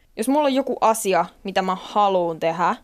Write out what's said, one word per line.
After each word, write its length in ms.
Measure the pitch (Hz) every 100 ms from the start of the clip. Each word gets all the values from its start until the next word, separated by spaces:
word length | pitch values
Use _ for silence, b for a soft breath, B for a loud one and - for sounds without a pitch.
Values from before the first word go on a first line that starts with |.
| _ -
jos 120 | 220
mulla 180 | 285 285
on 80 |
joku 220 | 262 269 240
asia, 440 | 220 220 196 175 175 -
mitä 180 | 196 190
mä 120 | 185
haluun 680 | 185 - 214 202 190 170 160
tehdä 360 | 165 165 175 240